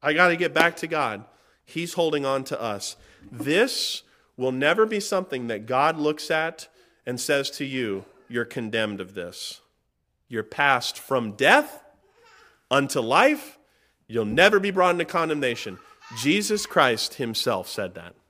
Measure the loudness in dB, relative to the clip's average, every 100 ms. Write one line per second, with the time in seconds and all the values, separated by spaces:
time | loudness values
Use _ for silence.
0 | 0 4 4 4 0 2 2 2 -6 -2
1 | -2 -4 -12 _ _ _ _ -8 -8 -2
2 | 0 0 0 -2 -4 -6 -4 -6 -8 -14
3 | -20 _ -18 -8 0 2 2 0 -6 -8
4 | _ _ _ -4 -2 0 2 4 2 2
5 | -2 -4 -2 -6 -4 -6 -2 2 2 2
6 | -2 -2 -2 -2 -2 -6 -18 _ _ _
7 | -10 -8 0 0 0 -6 -6 -4 -2 -4
8 | -8 _ _ -6 -6 -6 -4 -2 -2 -4
9 | -8 -10 -12 -10 -14 -14 _ _ _ _
10 | _ _ _ -8 -6 0 2 4 0 -10
11 | -2 -2 -2 0 6 6 4 -8 _ _
12 | _ _ _ -20 -20 _ _ 2 2 -2
13 | 0 4 4 2 -6 -20 _ _ _ _
14 | _ -4 -2 4 6 6 0 2 2 2
15 | -2 -2 -2 0 -2 -4 -8 -12 -18 _
16 | -16 -4 0 2 2 -2 0 4 4 4
17 | -2 -4 -6 -2 -2 -2 -4 -8 -8 -10
18 | -20 _ _